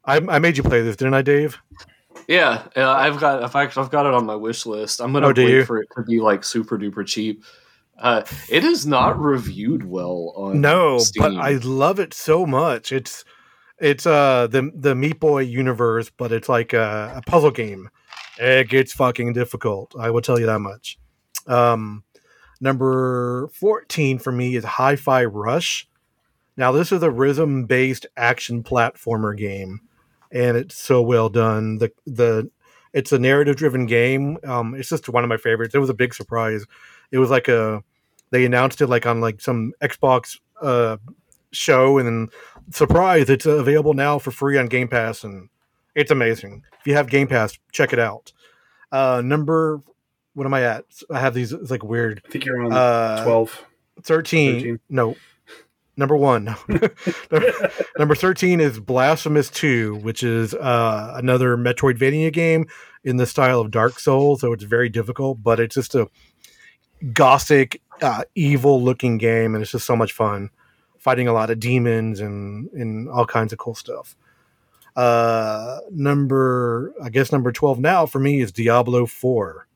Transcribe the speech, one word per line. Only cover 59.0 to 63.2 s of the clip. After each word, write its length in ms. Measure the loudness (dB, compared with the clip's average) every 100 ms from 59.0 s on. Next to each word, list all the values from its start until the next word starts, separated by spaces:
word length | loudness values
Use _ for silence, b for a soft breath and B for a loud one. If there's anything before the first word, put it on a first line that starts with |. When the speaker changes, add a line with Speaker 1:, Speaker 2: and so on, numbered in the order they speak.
| 2 2 0 0 0
Speaker 1:
Two, 460 | -4 0 0 -2 -6
which 260 | -8 -4
is, 320 | -2 0 -2
uh, 600 | -4 0 0 0 -2 -8 -4
another 400 | 0 2 2 0
Metroidvania 760 | -2 0 0 2 0 2 -2
game 340 | 0 2 2 0 B B B
in 140 | -4
the 100 | -2